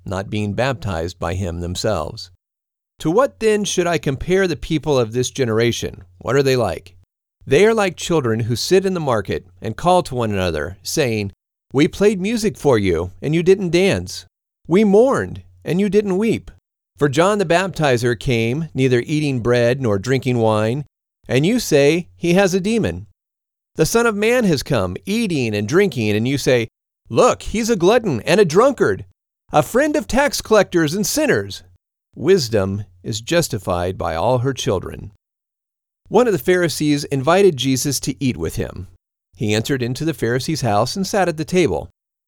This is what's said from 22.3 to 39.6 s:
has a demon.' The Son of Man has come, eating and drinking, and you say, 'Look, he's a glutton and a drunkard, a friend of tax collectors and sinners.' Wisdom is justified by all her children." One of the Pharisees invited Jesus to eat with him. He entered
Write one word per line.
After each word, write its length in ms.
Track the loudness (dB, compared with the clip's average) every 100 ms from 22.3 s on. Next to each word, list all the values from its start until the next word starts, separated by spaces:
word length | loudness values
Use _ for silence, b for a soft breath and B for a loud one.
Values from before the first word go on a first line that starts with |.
| 2
has 180 | 2
a 80 | 0
demon.' 460 | 0 0 -2 -4 -12 _ _ _ _ _ _ -2
The 100 | 0
Son 200 | 2 2
of 100 | 2
Man 300 | 0 2 2
has 180 | 0
come, 340 | 0 -2 -2 -6 -4
eating 500 | -4 -2 -2 -2 -2
and 120 | -2
drinking, 440 | -2 -2 -2 -2
and 160 | 0 -2
you 100 | -2
say, 300 | 0 0 -2 _ _ _ -4
'Look, 360 | 2 2 2
he's 260 | -4 -4 -2
a 80 | 0
glutton 420 | 2 2 0 -2
and 180 | 0 2
a 60 | 4
drunkard, 600 | 4 2 2 0 -2 -8 _ _ _ _
a 100 | 0
friend 320 | 2 2 2 0
of 120 | 0
tax 340 | 0 0 -2
collectors 520 | 2 2 4 2 0
and 140 | 0 -2
sinners.' 560 | 0 0 0 -2 -10 -18 _ _ _ _
Wisdom 680 | -6 2 2 2 0 0 -4 -8 _
is 200 | -10 -10
justified 760 | -2 -2 0 -4 -4 -4 -4 -4
by 160 | -4
all 260 | -2 0 0
her 140 | -2
children." 580 | -4 -2 -4 -4 -12 -16 -20 _ _ _ _ _ _ _ _ -2
One 180 | 2 2
of 60 |
the 60 | 2
Pharisees 640 | 2 2 2 0 0 0 -2
invited 500 | -2 2 4 4 4
Jesus 460 | 0 0 -2 -4
to 200 | -4 -2
eat 120 | -2 -2
with 220 | -4 -6
him. 320 | -8 -8 -16 -18 _ _ _
He 200 | -6 -2
entered 280 | 0